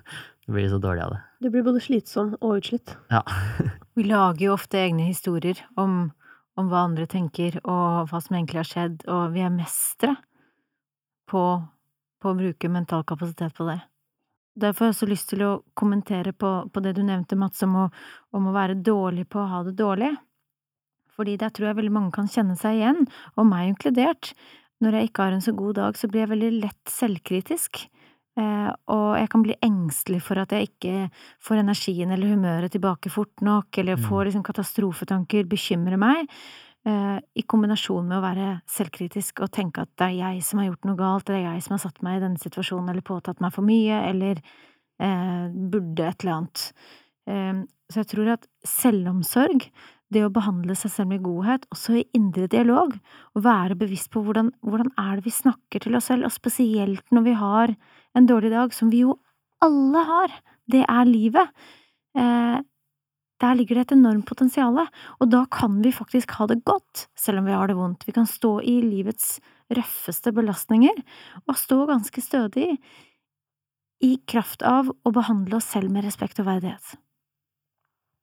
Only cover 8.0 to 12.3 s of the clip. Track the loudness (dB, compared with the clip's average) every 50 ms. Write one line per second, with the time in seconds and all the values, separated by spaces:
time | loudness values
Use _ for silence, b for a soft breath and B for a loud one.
8 | -2 -4 -6 -8 -4 -4 -4 -2 -2 -4 -4 -6 -6 -6 -4 -4 -4 -4 -6 -8
9 | -8 -4 -4 -2 -2 -2 -2 -2 -2 0 -2 -2 -4 -4 -6 -6 -6 -6 -4 -2
10 | -2 -2 -2 -4 _ _ _ _ _ _ _ _ _ _ _ _ _ _ _ _
11 | _ _ _ _ _ -4 0 0 2 2 0 0 -4 -8 _ _ _ _ _ _
12 | _ _ _ _ -4 -2